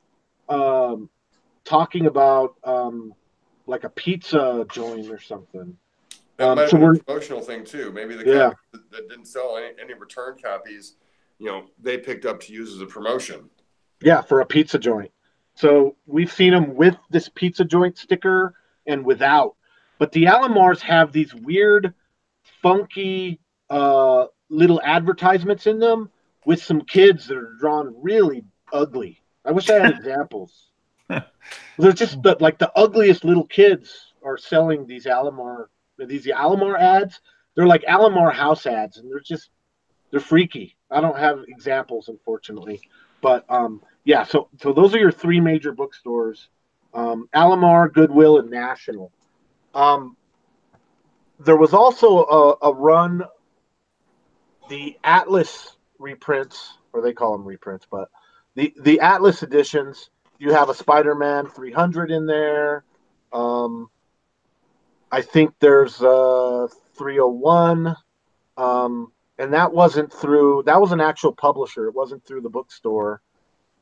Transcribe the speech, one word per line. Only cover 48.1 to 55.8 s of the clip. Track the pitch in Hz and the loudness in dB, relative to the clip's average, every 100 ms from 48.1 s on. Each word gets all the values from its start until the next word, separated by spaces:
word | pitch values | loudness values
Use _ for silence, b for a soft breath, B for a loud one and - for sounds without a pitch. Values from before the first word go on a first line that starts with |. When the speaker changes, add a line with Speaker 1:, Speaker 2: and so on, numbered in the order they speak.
| 143 156 151 | 6 6 6
Speaker 1:
and | 117 | 2
National. | 120 123 127 - 107 92 _ _ _ _ _ _ | -6 -8 -10 -12 -14 -16 _ _ _ _ _ _
Um, | 139 143 143 131 123 _ _ _ _ _ _ _ _ _ _ _ _ | 0 2 2 -2 -20 _ _ _ _ _ _ _ _ _ _ _ _
there | 151 160 | 2 4
was | 156 | 6
also | 185 247 247 233 185 160 | 6 4 4 4 4 4
a, | 151 147 143 147 | 4 4 2 -2
a | |
run, | 135 143 165 175 175 180 _ _ _ _ _ _ _ _ _ _ _ _ _ - | 0 2 4 2 -4 -10 _ _ _ _ _ _ _ _ _ _ _ _ _ -18
the | 143 143 - | -16 -16 -8
Atlas | 156 175 180 190 160 - - _ | 0 0 2 0 -2 -8 -20 _